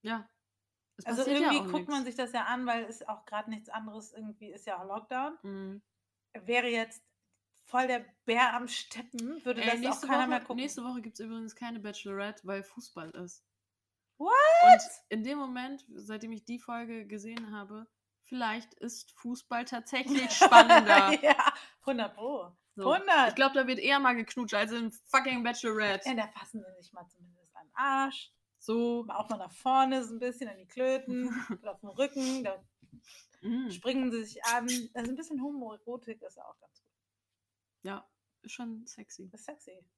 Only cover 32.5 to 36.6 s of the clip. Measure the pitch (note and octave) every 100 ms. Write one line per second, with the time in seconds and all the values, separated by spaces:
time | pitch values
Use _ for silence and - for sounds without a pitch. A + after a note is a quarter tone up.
32.5 | F#3+ _ _ _ - _ - _ _ G3+
33.5 | A#3+ B3+ F3+ A#3 C4 B3+ A#3 G#3+ - -
34.5 | A#3+ A#3+ B3 A3+ B3 A#3 C4+ D#4+ D4 C#4
35.5 | C#4+ A#3 G#3 - A#3+ A#3+ A3+ - - -
36.5 | -